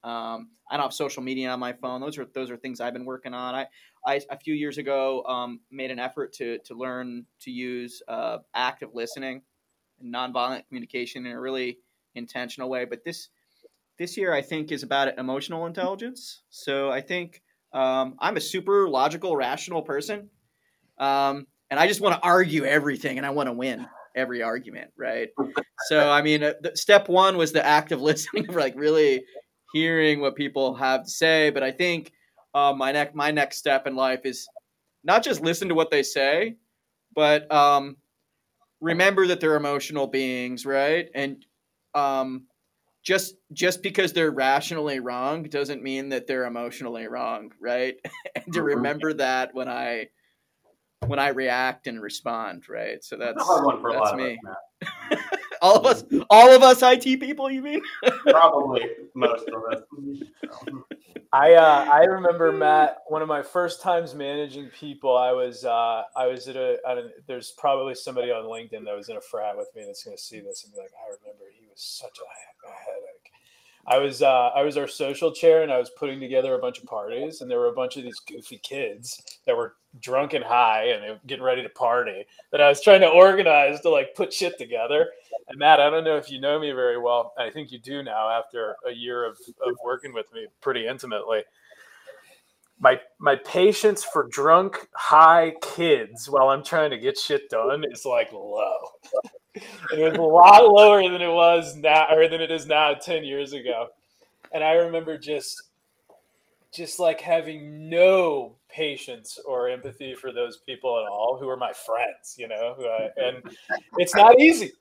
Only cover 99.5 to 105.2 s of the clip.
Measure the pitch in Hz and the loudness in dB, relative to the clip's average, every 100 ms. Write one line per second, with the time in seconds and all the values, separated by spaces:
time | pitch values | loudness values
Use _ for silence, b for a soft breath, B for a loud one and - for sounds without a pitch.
99.5 | - - - - 156 160 156 165 160 175 | -20 -20 -16 -8 0 0 2 6 12 12
100.5 | 202 233 202 208 202 185 180 175 170 170 | 12 12 12 10 10 4 0 -2 4 6
101.5 | 170 165 151 151 156 151 160 165 165 160 | 4 0 -2 4 4 6 6 4 2 -4
102.5 | 160 143 151 151 143 - 165 147 139 143 | -6 0 2 2 0 -4 -6 -6 -8 -8
103.5 | 139 123 117 117 _ _ _ _ _ - | -8 -6 -6 -8 _ _ _ _ _ -12
104.5 | 160 156 165 170 165 160 156 | -4 2 2 2 -4 -8 -12